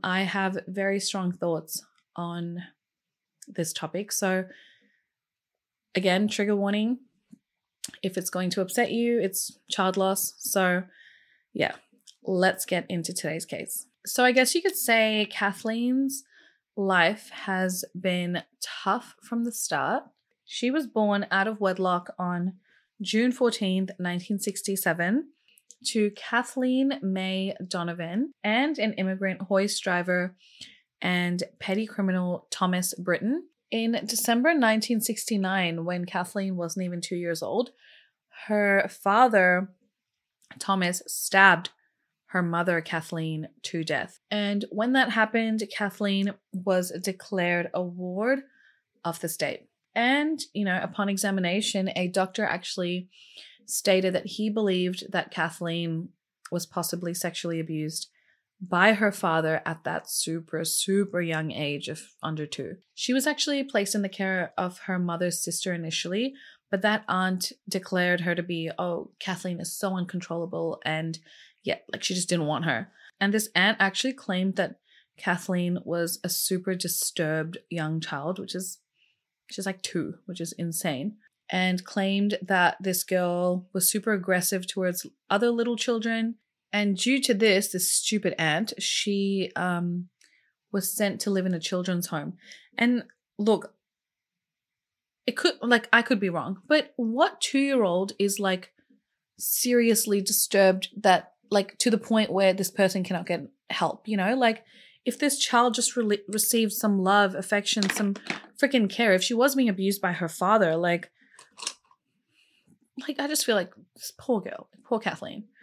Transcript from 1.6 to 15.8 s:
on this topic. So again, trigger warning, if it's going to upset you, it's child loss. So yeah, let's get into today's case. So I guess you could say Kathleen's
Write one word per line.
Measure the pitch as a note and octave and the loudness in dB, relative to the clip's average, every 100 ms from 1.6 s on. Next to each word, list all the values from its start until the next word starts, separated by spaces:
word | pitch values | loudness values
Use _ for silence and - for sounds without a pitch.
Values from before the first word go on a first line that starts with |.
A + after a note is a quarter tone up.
| D#3+ - - _ _ - | -4 -12 -12 _ _ -10
on | E3+ F3 E3+ F3 F3 _ _ _ _ _ _ _ - | -8 -6 -8 -10 -14 _ _ _ _ _ _ _ -16
this | - E3 | -6 -6
topic. | - D#3 F3+ G#3 | -4 -6 -6 -6
So | - F#3+ F#3 F#3 - - _ _ _ _ _ _ _ _ _ _ _ _ F#3 | -2 0 0 -2 -12 -20 _ _ _ _ _ _ _ _ _ _ _ _ -2
again, | F#3+ F#3 G#3 | 2 2 2
trigger | - G#3 G3+ | 0 0 2
warning, | G3 G#3 A3 B3 _ _ _ - _ _ _ _ - - | 2 0 0 -2 _ _ _ -20 _ _ _ _ -14 -6
if | F#3+ F#3 | -6 -4
it's | F3+ | -6
going | F3+ F#3 | -2 -2
to | F#3+ | -2
upset | F#3+ - A#3+ | -2 2 2
you, | A#3 A#3 A#3 | 2 2 2
it's | F#3+ - - - - | 0 -2 -8 -10 -8
child | - F#3 F#3+ | 0 0 2
loss. | F#3+ G3 - - | 2 2 -2 -6
So | - G3 F#3 F3+ F#3 _ - _ _ _ _ | -2 2 4 2 -2 _ -20 _ _ _ _
yeah, | - - - _ _ - - | -2 -2 -4 _ _ -20 -14
let's | - F#3 F#3 - - | -4 2 2 2 -2
get | F3+ - | -4 -2
into | F3 D#3+ | -4 -4
today's | F3+ D#3 D#3+ - | -6 -6 -6 -8
case. | - - - - _ - | -10 -8 -10 -12 _ -8
So | - B3+ | 2 4
I | |
guess | B3+ B3+ | 6 4
you | F4 | 2
could | F#4+ - | 0 -2
say | - A3+ A3 G#3+ G#3 | 0 4 4 2 0
Kathleen's | - G3+ F#3+ A3 A3+ | 0 -2 -2 -6 -2